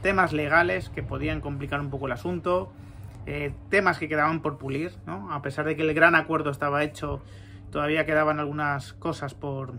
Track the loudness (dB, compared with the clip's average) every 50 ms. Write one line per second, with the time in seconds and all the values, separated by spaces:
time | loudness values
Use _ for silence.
0 | 2 4 4 6 4 4 4 0 2 4 6 6 6 6 2 0 -2 -6 -8 -8
1 | -6 -4 -4 -4 -2 -2 -2 -2 -4 -4 -4 -4 -4 -2 -2 -2 -2 -4 -4 -4
2 | -2 -4 -4 -4 -2 -4 -4 -2 0 2 2 2 2 -2 -12 -18 -18 -16 -16 -16
3 | -14 -14 -14 -12 -8 -6 -4 -4 -4 -4 -6 -8 -4 2 4 4 6 4 2 2
4 | -2 0 2 4 4 4 2 2 0 -2 -4 -4 -6 -4 -2 -2 -2 -4 -6 -10
5 | -10 -8 -8 -8 -6 -6 -6 -4 -4 -4 -2 -2 0 0 0 2 2 2 4 6
6 | 6 8 8 6 4 4 0 0 2 0 -2 0 0 0 2 2 0 0 -2 -6
7 | -4 -4 -4 -4 -6 -12 -16 -16 -16 -16 -16 -16 -16 -6 -4 -2 0 2 2 2
8 | 2 4 4 4 4 4 2 0 -2 -4 -2 -2 0 0 0 -2 -4 -8 -14 -6
9 | -4 -4 -4 -4 -6 -8 -8 -6 -6 -6 -4 -4 -6 -6 -10